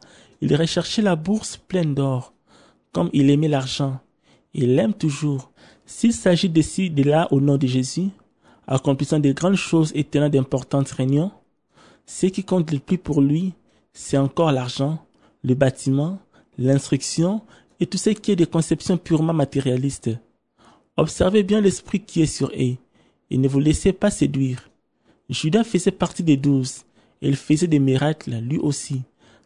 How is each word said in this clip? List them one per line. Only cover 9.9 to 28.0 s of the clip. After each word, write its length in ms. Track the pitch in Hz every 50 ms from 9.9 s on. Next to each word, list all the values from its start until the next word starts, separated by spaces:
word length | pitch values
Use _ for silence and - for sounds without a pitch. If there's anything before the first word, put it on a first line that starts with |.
| -
et 80 | 151 147
tenant 240 | - - 143 147 147
d'importantes 640 | 131 135 131 - - 131 - - - 139 135 - -
réunions, 400 | - 131 131 139 147 165 202 - - _ _ _ _ _ _ _ _ _ - _ _ _
ce 200 | - - - -
qui 180 | 190 185 - 190
compte 260 | - 185 185 165 156
le 80 | 156 135
plus 180 | - - 185
pour 240 | 180 - - 147 151
lui, 340 | 139 139 147 160 190 185 170 - _ _ _ _ _ _ _
c'est 240 | - - - - 139
encore 340 | 135 135 - - 170 156 139
l'argent, 520 | 131 123 127 - - 139 147 160 160 - _ _ _ _ _ _ _ -
le 120 | 127 127
bâtiment, 640 | 135 143 131 127 - - 135 135 139 147 170 196 190 - _ _ _ _ _ _ -
l'instruction 840 | 123 131 135 139 - - 147 135 - - - - 165 180 208 220 - - - - _ _ _ -
et 60 | 180
tout 120 | - - 180
ce 120 | - 214
qui 200 | 214 - - -
est 60 | 202
des 100 | 175 170
conceptions 520 | - - 165 160 - 160 151 - - 185 170
purement 340 | - - 170 156 160 165 165
matérialistes. 800 | 156 139 135 - 139 127 135 127 127 135 139 135 - - 117 113 117 - _ _ _ _ _ _ _ _ _ _ _ _ _ _
Observez 460 | - 151 156 - - 180 185 196 214 202
bien 180 | 185 208 220
l'esprit 400 | 208 196 - - - - - 190
qui 220 | - - - 165 156
est 40 |
sur 240 | 151 - - 143 123
eux 260 | - 139 135 123 127 - _ _ _ _ _ _ _ _ _ _
et 60 | -
ne 120 | 131 131 135
vous 100 | 135 139
laissez 340 | 135 151 151 - - 196 190
pas 180 | - - 208
séduire. 600 | - - 214 - 143 135 135 131 123 - - _ _ _ _ _ _ _ _ _ _ _ _ -
Judas 360 | 131 - - 156 160 220 226
faisait 260 | - - 180 - 202
partie 320 | - - 180 170 - - 180
des 140 | 165 143
douze. 480 | 135 135 143 139 135 127 131 - - - _ _ _ _ _ _ _ -
Il 140 | 139 139
faisait 300 | - - - 151 156 185
des 120 | 170 156 143
miracles, 600 | 135 135 131 127